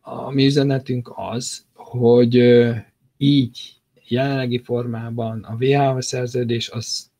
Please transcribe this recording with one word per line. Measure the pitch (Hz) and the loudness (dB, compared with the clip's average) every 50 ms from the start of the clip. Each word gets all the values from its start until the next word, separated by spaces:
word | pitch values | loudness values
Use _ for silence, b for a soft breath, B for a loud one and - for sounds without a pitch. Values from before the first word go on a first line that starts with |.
a | _ - - - - - | _ -14 -14 -12 -12 -6
mi | 139 139 135 | 0 2 2
üzenetünk | 139 139 147 139 139 139 131 123 - 127 123 120 - - | 4 4 2 0 0 0 -2 -4 -4 -6 -6 -6 -10 -12
az, | - 98 92 104 117 - - - - _ _ _ | -12 -10 -8 -8 -8 -8 -10 -12 -14 _ _ _
hogy, | _ - - - 123 120 117 120 123 123 120 120 | _ -20 -12 -6 0 4 4 6 6 6 4 4
ö, | 123 123 123 120 120 120 120 117 110 101 _ _ _ _ _ _ | 4 6 8 6 6 6 4 0 -6 -8 _ _ _ _ _ _
így | _ 139 139 143 143 131 113 - - - - _ _ _ _ _ _ _ _ | _ 0 2 2 2 2 0 -4 -14 -20 -20 _ _ _ _ _ _ _ _
jelenlegi | 117 123 135 139 139 135 131 123 120 123 | -4 -2 -2 -2 -2 -4 -4 -4 -4 -6
formában | 123 - 123 120 120 123 117 113 117 113 113 120 113 110 113 113 98 | -4 -4 -6 -6 -4 -6 -8 -8 -10 -10 -8 -8 -8 -8 -8 -10 -10
a | - 113 | -10 -8
W | 113 127 135 139 143 143 135 131 | -4 0 0 2 2 2 0 0
H | |
O | 131 | -2
szerződés | 127 - - 131 123 120 123 127 123 117 117 113 110 - | -6 -6 -6 -6 -6 -6 -4 -4 -4 -2 -4 -4 -4 -8
az | - 113 107 - - - - _ _ _ | -10 -12 -10 -8 -10 -12 -12 _ _ _